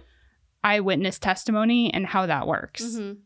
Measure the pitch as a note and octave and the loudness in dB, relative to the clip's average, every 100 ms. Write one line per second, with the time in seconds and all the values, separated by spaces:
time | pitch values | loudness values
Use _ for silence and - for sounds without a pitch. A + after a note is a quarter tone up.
0 | - _ _ _ _ _ G#3 G#3 F#3+ F#3 | -20 _ _ _ _ _ 0 2 2 0
1 | F#3+ - G3 F#3 - G#3+ A3 A#3+ A#3 - | 0 -2 -2 -2 0 2 4 4 2 0
2 | F#3+ G3 F#3 D3 A#2+ D#3+ - - A#3 A3+ | -2 0 0 0 0 -2 -4 -10 -8 -8
3 | G3+ G3+ | -8 -12